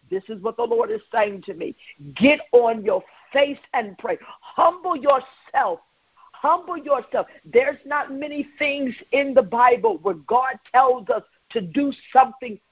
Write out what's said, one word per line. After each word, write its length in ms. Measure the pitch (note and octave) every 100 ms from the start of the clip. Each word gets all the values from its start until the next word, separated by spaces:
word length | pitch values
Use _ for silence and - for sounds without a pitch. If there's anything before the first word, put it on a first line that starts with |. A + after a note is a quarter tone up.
| _
This 120 | F#3+ -
is 140 | A3
what 160 | G#3+ A3+
the 60 |
Lord 280 | A#3 A#3 A3+
is 80 | G#3+ _
saying 340 | A#3 G#3 G3
to 100 | E3+
me. 200 | E3 D#3+ - - - C#3+ C3
Get 260 | C4 D4 -
on 320 | A#3+ A#3 A3+
your 180 | G3+ F#3+ - _ _
face 280 | C#4 C#4+ C#4 _
and 240 | - G#3+ F#3
pray. 200 | - E3 - -
Humble 560 | - - E4+ F4 F4 D#4+
yourself. 800 | C#4+ C4 - _ _ - A3+ E3+ _ _ _ _ _
Humble 460 | - C#4+ F4 F4 E4+
yourself. 500 | D4 C4 - A#3+ F3 - D#3
There's 340 | A#3 C4+ C#4+ C#4
not 260 | D4 C#4
many 340 | C4+ D4 D4 - -
things 340 | D4 C#4+ C4 A3+ -
in 200 | C4 C#4
the 80 | C4
Bible 580 | G3 A#3 B3 A#3+ G#3+ E3
where 140 | F#3 E3
God 440 | C#3 A#3 B3+ B3+ _
tells 340 | B3 C4 B3 G3
us 160 | A3+ - _ _
to 100 | A#3
do 320 | F3+ G#3 C#4+ - -
something 480 | B3+ B3 - B3 G3+ _